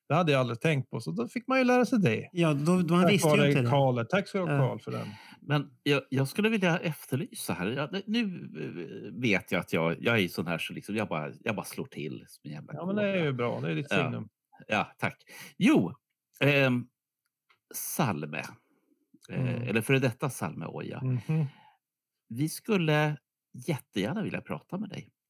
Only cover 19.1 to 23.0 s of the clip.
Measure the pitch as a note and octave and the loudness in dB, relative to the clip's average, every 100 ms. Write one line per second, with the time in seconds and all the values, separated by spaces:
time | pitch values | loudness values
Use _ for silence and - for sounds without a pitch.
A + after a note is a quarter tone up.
19.1 | _ - - B2+ A#2+ A#2+ A2 A2 C3+ C3 | _ -10 -4 -2 -2 -2 -2 2 2 2
20.1 | A2 C#3 - F2+ - - - - - C3 | 0 -6 -4 -8 -6 -8 -8 -8 -6 -2
21.1 | B2+ - D#3+ C#3 - - _ _ _ _ | -2 0 -2 -2 -6 -20 _ _ _ _
22.1 | _ - A#2 D#3+ - - G3+ D#3+ D3+ | _ -12 -4 -4 -4 -2 0 4 4